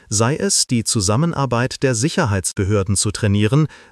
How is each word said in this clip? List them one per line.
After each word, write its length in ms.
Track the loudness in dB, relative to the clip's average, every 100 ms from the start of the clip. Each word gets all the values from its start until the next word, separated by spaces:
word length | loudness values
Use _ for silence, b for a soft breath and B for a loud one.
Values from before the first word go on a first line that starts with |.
| B
sei 260 | 0 0 0
es, 300 | 0 0 0
die 180 | 0
Zusammenarbeit 1000 | 0 -2 0 0 0 0 -2 0 -2 0
der 120 | 0
Sicherheitsbehörden 1000 | 0 0 0 0 0 -2 -2 0 0 0 0
zu 140 | -2
trainieren, 580 | -2 0 2 2 2 0 B B